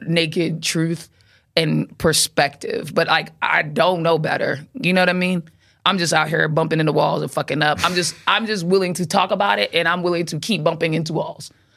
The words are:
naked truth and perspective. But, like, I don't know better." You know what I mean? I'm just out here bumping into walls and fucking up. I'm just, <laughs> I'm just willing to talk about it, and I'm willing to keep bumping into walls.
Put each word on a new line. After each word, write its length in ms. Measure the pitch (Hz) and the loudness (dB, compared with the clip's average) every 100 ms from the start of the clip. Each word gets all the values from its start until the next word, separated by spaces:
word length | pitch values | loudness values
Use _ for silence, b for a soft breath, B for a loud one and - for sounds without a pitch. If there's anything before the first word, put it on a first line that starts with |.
naked 600 | - 165 165 175 160 160 | -2 0 0 0 -2 -2
truth 460 | - 170 165 170 - b b b b 170 | -4 -2 -2 -4 -10 b b b b 0
and 400 | 156 151 - - | 2 0 -2 0
perspective. 960 | 165 156 - - 143 - - - 147 | 2 2 0 2 0 -2 -8 -6 -4
But, 140 | 165 165 | -2 2
like, 240 | 156 - - | 0 -2 -4
I 220 | - 165 | 0 0
don't 400 | 156 151 170 175 | 0 0 2 2
know 160 | 165 160 | 2 0
better." 400 | 143 - - 139 - | 0 -2 -2 -6 -8
You 180 | - 170 | -6 0
know 80 | 185 | 2
what 60 | 180 | 2
I 60 | |
mean? 280 | 180 180 180 - b b b 180 | 2 0 -2 -6 b b b 0
I'm 100 | 190 | 0
just 160 | 170 | 2
out 160 | 156 151 | 2 2
here 180 | 160 160 | 2 2
bumping 320 | 151 160 160 | 2 0 2
into 120 | 156 | 2
walls 300 | 147 151 151 | 2 2 0
and 80 | 147 | -4
fucking 320 | 151 147 147 | -4 -4 0
up. 200 | 151 139 | 0 2
I'm 120 | 175 | 0
just, 200 | 180 170 - | 0 -4 -4
<laughs> 60 | - | 0
I'm 180 | 202 220 | 0 0
just 200 | 214 170 | -4 0
willing 260 | 196 180 | 2 2
to 120 | 175 165 | -2 0
talk 240 | 196 185 | 0 2
about 280 | 196 202 208 | 2 2 2
it, 120 | 202 | 0
and 160 | 165 165 | 0 0
I'm 140 | 180 | 0
willing 240 | 175 170 165 | 0 0 -2
to 120 | 151 | -4
keep 240 | - 180 | -2 0
bumping 280 | 160 160 170 | 0 0 0
into 200 | 160 160 | -2 -2
walls. 360 | 156 156 - - _ b | -4 -4 -8 -16 _ b